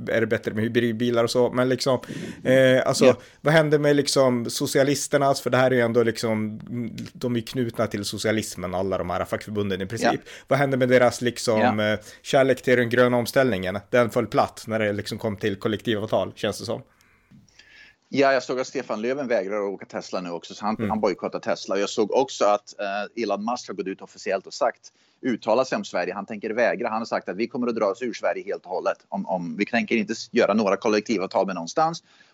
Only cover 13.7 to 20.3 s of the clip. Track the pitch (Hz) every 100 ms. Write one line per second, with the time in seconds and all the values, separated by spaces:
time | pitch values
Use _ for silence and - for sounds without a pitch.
13.7 | 98 - 123 117 123 107 143 107 - -
14.7 | 110 107 104 - 110 110 98 110 98 117
15.7 | 104 - 104 110 113 92 - 107 98 110
16.7 | 117 - _ _ _ _ - _ _ -
17.7 | - - _ - 131 135 135 - 127 127
18.7 | 135 120 110 117 139 127 113 95 107 101
19.7 | 92 - - - 101 90